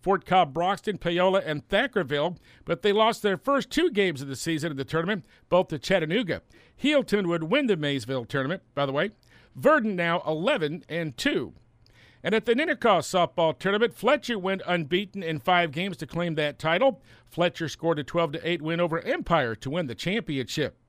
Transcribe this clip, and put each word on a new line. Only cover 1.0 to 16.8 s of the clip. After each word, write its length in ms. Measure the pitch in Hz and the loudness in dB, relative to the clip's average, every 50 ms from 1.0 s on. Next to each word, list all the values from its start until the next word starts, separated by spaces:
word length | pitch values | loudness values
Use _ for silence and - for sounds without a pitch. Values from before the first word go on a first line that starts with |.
| - 175 175 170 180 190 185 190 | -2 -2 2 4 4 4 4 2
and 280 | - 156 151 147 - _ | 0 0 -4 -4 -4 _
Thackerville, 680 | - 196 254 277 - 208 175 127 147 143 147 170 180 - _ - - - - | 0 0 0 2 0 -2 -2 0 0 0 0 -2 -4 -6 _ -20 -20 -20 -6
but 180 | - 170 170 - | -6 -6 0 2
they 100 | 208 202 | 2 4
lost 300 | 214 220 220 220 - - | 4 4 4 2 2 0
their 140 | 208 190 | 0 -2
first 340 | - _ - 277 269 208 - | 0 _ 0 0 0 0 0
two 180 | - - 330 370 | 0 0 0 2
games 300 | 254 196 202 185 160 127 | 2 2 0 0 0 -4
of 60 | 139 | -6
the 80 | 139 135 | -8 -8
season 380 | 120 - 165 165 156 135 170 151 | -6 -4 -4 -2 -2 -2 -4 -4
in 40 | |
the 80 | 135 135 | -6 -6
tournament, 400 | - - 160 165 180 220 190 - _ _ _ _ _ | -4 -2 -2 -2 -2 -4 -4 -6 _ _ _ _ _
both 200 | - 180 185 - | 2 2 2 2
to 100 | - 143 | -4 -8
Chattanooga. 640 | - - 190 190 160 151 165 226 254 170 143 90 - _ _ - _ _ _ _ - | -2 2 2 2 2 2 0 -2 0 -2 -4 -6 -6 _ _ -20 _ _ _ _ 0
Healdton 440 | 277 302 285 233 - - 208 202 | 2 4 4 2 2 0 0 2
would 180 | 170 170 170 160 | 2 0 0 0
win 240 | 156 202 285 294 240 | 0 0 2 2 2
the 80 | 208 | 0
Maysville 480 | 165 147 143 143 139 110 113 135 131 117 | 0 0 -2 -2 -2 -4 -4 -6 -6 -6
tournament, 380 | - - 143 131 135 175 190 _ _ _ | -4 -4 -2 -2 -2 -4 -6 _ _ _
by 100 | - 143 | -2 -2
the 60 | 139 | 0
way. 220 | 135 143 165 208 - _ _ _ _ - _ _ _ | 0 0 -2 -2 -4 _ _ _ _ -20 _ _ _
Verdon 400 | 131 131 262 311 302 220 220 202 | 2 4 6 6 6 4 0 -2
now 280 | 175 170 170 170 175 - | 0 0 0 0 -2 -2
eleven 580 | 147 156 156 165 233 302 247 160 147 151 175 - _ | -2 -4 0 0 0 0 0 0 -2 -4 -6 -10 _
and 280 | 147 170 170 156 131 | -6 -6 -6 -6 -6
two. 360 | - - 285 381 180 131 85 - - _ _ _ _ _ _ _ _ - - _ _ - | -2 -2 0 0 0 -4 -6 -12 -20 _ _ _ _ _ _ _ _ -20 -20 _ _ -4
And 100 | 165 196 | -2 -2
at 120 | 220 220 | 0 2
the 80 | - 233 | 0 0
Ninnecost 520 | 233 311 359 311 - - 240 202 170 156 | 0 2 -2 -2 0 4 4 4 4 2
softball 500 | - - 185 175 165 - - 170 160 151 | 0 0 0 0 0 0 0 0 0 0
tournament, 380 | _ - 190 196 214 233 226 - | _ -2 0 2 2 2 0 -2
Fletcher 460 | - - 226 285 277 - - 240 208 | -2 2 2 2 2 0 -4 -6 -4
went 220 | 175 190 190 190 - | -2 -2 -4 -4 -2
unbeaten 560 | - 180 175 165 135 170 185 208 190 _ 196 185 | -2 -2 -2 0 0 -2 -2 -2 -2 _ -10 -6
in 160 | 160 160 147 | -6 -6 -4
five 320 | - - 180 175 175 165 | 0 2 2 2 2 0
games 260 | 131 160 180 202 180 - | -2 -6 -6 -6 -6 -10
to 80 | 160 | -12
claim 280 | 131 - 165 175 175 160 | -10 -6 -4 -4 -4 -2
that 240 | 147 151 147 139 _ | -2 -2 -2 -4 _
title. 420 | - 160 165 180 | -2 0 2 4